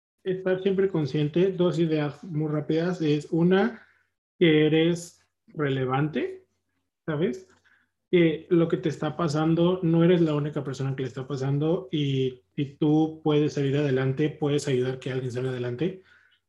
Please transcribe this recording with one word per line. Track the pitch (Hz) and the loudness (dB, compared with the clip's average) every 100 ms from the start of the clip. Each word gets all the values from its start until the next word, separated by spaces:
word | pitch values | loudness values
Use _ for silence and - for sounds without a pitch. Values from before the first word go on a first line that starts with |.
| _ _ | _ _
estar | 190 185 185 185 | -6 -4 -2 0
siempre | 196 190 190 | 0 0 0
consciente, | 170 143 151 147 170 196 | 0 -2 -2 -2 0 0
dos | 170 175 156 | 2 0 0
ideas | 165 156 147 - | 0 0 -2 -6
muy | 185 151 156 | -8 -6 -4
rápidas, | 151 147 156 170 180 | -4 -2 -2 -2 -2
es | 156 151 - | 0 -2 -2
una, | 165 175 190 226 226 - _ _ _ _ - | 0 4 4 2 -4 -16 _ _ _ _ 0
que | 175 151 151 | 4 4 4
eres | 160 165 170 - - _ _ _ | 4 2 0 -6 -20 _ _ _
relevante, | 160 143 131 127 135 151 240 381 - _ _ _ _ _ _ - | -6 -4 -2 -2 0 0 -2 -6 -8 _ _ _ _ _ _ -6
¿sabes? | 147 165 - - _ _ _ _ _ _ | -2 -2 -4 -12 _ _ _ _ _ _
Que | 180 165 156 - | 4 4 2 0
lo | 175 165 | 2 2
que | 180 | 0
te | 160 | -2
está | 143 156 147 | -4 -4 -2
pasando, | 170 151 156 165 170 185 | -2 0 2 2 2 2
no | 175 165 | 2 4
eres | 170 175 | 6 6
la | 165 | 4
única | 147 147 151 | 0 -2 -6
persona | 139 131 135 135 | -8 -6 -4 -4
que | |
le | 127 | -6
está | 135 131 | -8 -8
pasando | 143 135 143 156 185 - | -4 -2 0 0 -2 -4
y, | 156 143 135 131 127 _ - | -4 -2 0 -2 -4 _ -8
y | 139 - | -6 -2
tú | 151 151 156 156 | 2 2 2 -2
puedes | 156 147 151 | 0 2 2
salir | 147 139 139 | 0 0 0
adelante, | 147 131 135 135 151 | 0 0 0 0 -2
puedes | 151 147 147 143 | -2 -2 0 0
ayudar | 127 127 131 | 0 0 -4
que | 135 | -6
alguien | 131 127 | -6 -6
salga | 123 131 | -4 -6
adelante, | 127 120 123 175 - - _ _ _ | -4 -6 -4 -4 -6 -14 _ _ _